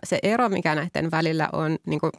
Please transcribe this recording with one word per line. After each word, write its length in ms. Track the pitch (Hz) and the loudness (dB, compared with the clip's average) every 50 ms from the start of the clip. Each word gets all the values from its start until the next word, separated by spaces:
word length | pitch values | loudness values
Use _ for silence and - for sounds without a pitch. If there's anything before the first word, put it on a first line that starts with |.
| - | 0
se 140 | - 185 - - | -2 -2 0 2
ero, 260 | 196 220 240 247 220 | 2 2 2 2 2
mikä 260 | 190 175 - 165 151 | 2 0 2 0 0
näiden 360 | 151 151 175 - 143 160 165 | 0 -2 -2 -2 -2 -2 0
välillä 380 | 160 160 160 160 160 160 151 - | 0 0 0 2 0 0 -2 -2
on, 260 | - - 160 156 160 - - | -2 -2 -2 -2 -2 -4 -2
niin 140 | 160 151 151 | -4 -2 -2
kuin, 120 | - 160 - | -2 -2 -4